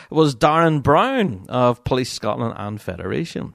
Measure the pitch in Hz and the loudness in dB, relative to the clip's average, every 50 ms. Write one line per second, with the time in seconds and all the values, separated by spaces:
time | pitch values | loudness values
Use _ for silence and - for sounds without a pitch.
0 | - - - 156 160 147 131 110 160 151 156 165 170 165 156 147 123 143 147 170 | -12 -4 2 2 2 2 2 2 2 2 4 4 4 4 2 2 4 4 4 4
1 | 214 262 269 254 202 165 104 90 101 - - 127 123 123 120 - - - 135 127 | 4 2 0 0 0 -2 -2 -6 -8 -4 0 2 2 2 2 0 -2 -2 -2 -2
2 | 131 - - - - 107 - 123 120 113 - - 101 104 107 104 - - 90 87 | -2 -4 -6 -6 -4 -4 -4 -4 -4 -6 -6 -8 -10 -10 -10 -10 -10 -10 -10 -8
3 | 87 92 113 139 170 - - - - - | -6 -4 -4 -4 -4 -6 -8 -10 -10 -10